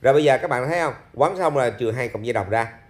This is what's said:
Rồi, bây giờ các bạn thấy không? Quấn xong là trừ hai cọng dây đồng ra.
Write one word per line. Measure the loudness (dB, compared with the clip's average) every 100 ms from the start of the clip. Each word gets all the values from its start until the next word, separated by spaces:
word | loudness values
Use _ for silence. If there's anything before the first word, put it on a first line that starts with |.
Rồi, | 4
bây | 4
giờ | 4 2
các | 0
bạn | -2 -2
thấy | -2
không? | -2 -6 -16
Quấn | 0 0 2
xong | -2 0
là | -2
trừ | -2 -4
hai | -2 -6
cọng | -6 -4
dây |
đồng | -4 -2
ra. | -2 -2 -8 -20